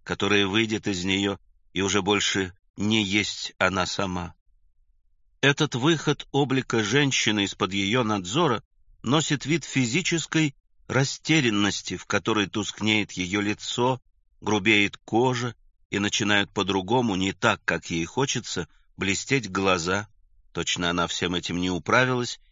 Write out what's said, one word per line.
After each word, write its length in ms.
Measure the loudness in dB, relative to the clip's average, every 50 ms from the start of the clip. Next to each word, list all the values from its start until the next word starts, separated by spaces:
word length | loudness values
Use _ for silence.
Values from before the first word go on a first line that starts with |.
| -8
которое 420 | -6 -4 -2 0 2 2 2 2
выйдет 440 | 2 2 0 0 0 -2 -2 -2 -4
из 160 | -4 -2 -2
неё, 340 | 0 0 0 0 0 -2 -4 _ _ _ _ _ _
и 100 | -4 -2
уже 200 | 0 0 0 0
больше 520 | 2 2 2 2 0 0 0 -2 -2 -4 -6 _ _ _ _
не 260 | -4 -2 2 2 2
есть 520 | 2 2 0 0 0 -2 -6 -8 -10 -8 -2 0
она 260 | 0 2 2 0 -2
сама. 500 | -2 -2 -4 -4 -4 -4 -6 -8 -10 -12 _ _ _ _ _ _ _ _ _ _ _ _ _ _ _ _ _ _ _ _ _
Этот 340 | 2 2 4 2 0 -2 0
выход 520 | 0 2 2 2 2 0 -2 -2 -2 -4 -4 0
облика 500 | 0 0 2 0 0 0 0 0 0 2
женщины 640 | 2 2 2 2 2 2 0 2 2 2 2 2
из-под 260 | 0 -2 -2 -2 -2
её 320 | -2 -2 0 0 2 2 2
надзора 580 | 2 0 -2 -2 -2 0 2 2 2 0 -2 -4 _ _ _ _ -20 -18 _ -2
носит 420 | 0 0 2 2 0 -2 -2 -2
вид 180 | -2 -2 -2 -4
физической 920 | -2 -2 0 0 0 0 -2 -2 -2 -2 -2 -2 -2 0 0 0 0 -2 _ _ _ _ _ _
растерянности, 1080 | -2 0 0 0 0 -2 -4 0 2 2 4 4 4 4 2 2 2 0 -2 -6 -8 -8
в 100 | -8 -4
которой 400 | -2 -2 0 0 0 2 2 0
тускнеет 640 | 0 -2 -4 -6 -6 -6 -2 0 2 2 2 0 -2 -4
её 260 | -6 -4 -2 -2 -2
лицо, 600 | -2 -2 -4 -6 -8 -6 -2 0 0 0 0 -2 _ _ _ _ _ _ _ _
грубеет 560 | -2 0 0 2 4 4 4 4 2 0 -4
кожа 580 | -10 _ 0 2 2 2 2 0 -2 -4 -6 -8 _ _ _ _ _ _ -4
и 80 | -2 -2
начинают 520 | 0 0 0 0 2 2 2 2 2 0
по-другому, 640 | -2 -2 -2 0 -2 -2 0 2 2 2 2 2 0
не 160 | 0 0 -2
так, 320 | 0 2 2 2 2 0 _
как 260 | -2 -2 -2 -4 -4
ей 140 | -4 -4 -4
хочется, 640 | -4 -2 -2 -2 -2 -2 -4 -6 -6 -6 -8 -8 -8 _ _ _ _ _
блестеть 540 | -4 -2 -2 -2 -2 -2 -2 -2 -2 -2 -2
глаза. 560 | -2 0 2 2 2 2 0 0 -2 -2 -4 -8 _ _ _ _ _ _ _ _
Точно 380 | -6 -4 -4 -2 -2 -2 -2 0
она 160 | 0 0 0
всем 280 | -2 -2 -2 -2 -2 -2
этим 260 | -4 -4 -4 -4 -2
не 80 | -2 -2
управилась 720 | -2 -4 0 2 4 4 4 2 0 -2 -4 -6 -8 -12 _ _